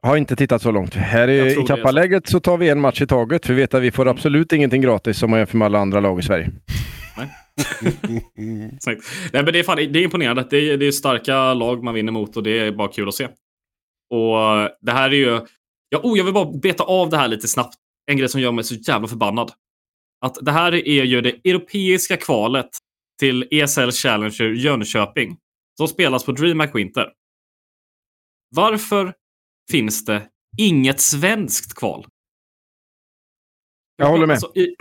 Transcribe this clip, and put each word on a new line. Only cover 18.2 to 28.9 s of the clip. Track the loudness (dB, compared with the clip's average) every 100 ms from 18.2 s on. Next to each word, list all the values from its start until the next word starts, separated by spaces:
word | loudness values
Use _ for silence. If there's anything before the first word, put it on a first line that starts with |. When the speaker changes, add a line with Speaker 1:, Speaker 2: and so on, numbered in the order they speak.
| 0
Speaker 2:
som | 0
gör | -2
mig | -2
så | -6
jävla | -8 -2 -2 -4
förbannad. | -2 -2 -2 -6 -10 _ _ _ _ _ _ -8
Att | -4
det | -2
här | 2 2 0 2
är | 2
ju | 4 2
det | 0 -2 0
europeiska | 0 -2 -4 0 0 0 -4
kvalet | 0 0 0 -2 -4 -14 _ _ _ -2
till | 0 0 0
E | 0
S | 0 0
L | 0
Challenger | 0 0 0 -2 -2 -4
Jönköping | 0 0 -2 -2 -2 -2 -2 -6 -8 _ _ _ -6
som | -6
spelas | 0 0 0
på | -4
DreamHack | -2 0 0 -2
Winter. | -2 -4 -4 -6 _ _ _ _ _ _ _ _ _ _ _ _ _ _ 0
Varför | 2 0 -2